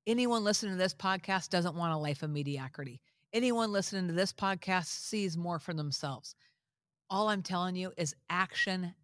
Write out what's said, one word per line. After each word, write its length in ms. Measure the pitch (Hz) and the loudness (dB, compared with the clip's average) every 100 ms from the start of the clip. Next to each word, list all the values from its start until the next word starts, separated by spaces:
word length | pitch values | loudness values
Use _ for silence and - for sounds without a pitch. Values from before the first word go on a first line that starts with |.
| 214 | 0
Anyone 380 | 233 247 233 | 4 4 4
listening 280 | 208 208 208 | 4 2 0
to 60 | 185 | 2
this 160 | 185 | 0
podcast 540 | - 190 190 - 190 - | 2 0 0 0 -2 2
doesn't 260 | 180 170 | 2 2
want 200 | 165 170 | 0 0
a 20 | 156 | 0
life 260 | 147 143 | 0 -2
of 80 | 151 | -2
mediocrity. 720 | 147 143 139 131 - 135 127 _ _ _ | -2 -2 -4 -6 -8 -10 -12 _ _ _
Anyone 400 | 226 247 233 220 | 0 2 2 2
listening 360 | 202 - 190 180 | 2 0 -2 0
to 60 | |
this 180 | 165 190 | 2 0
podcast 540 | - 196 190 - 185 160 | 0 -2 -2 0 0 0
sees 520 | - - 214 190 165 | -6 -4 -2 -2 -2
more 200 | 175 165 | -2 -4
for 140 | - | -4
themselves. 640 | 160 147 - 139 127 - - _ _ _ _ _ _ - | -4 -4 -4 -4 -6 -12 -20 _ _ _ _ _ _ -4
All 200 | 190 214 | 2 2
I'm 140 | 196 | 2
telling 340 | 165 180 185 180 | 0 0 0 -2
you 160 | 185 - | -4 -4
is 180 | 151 - - | -4 -4 -4
action, 640 | 175 190 - 196 185 175 - | -2 0 0 0 0 -4 -6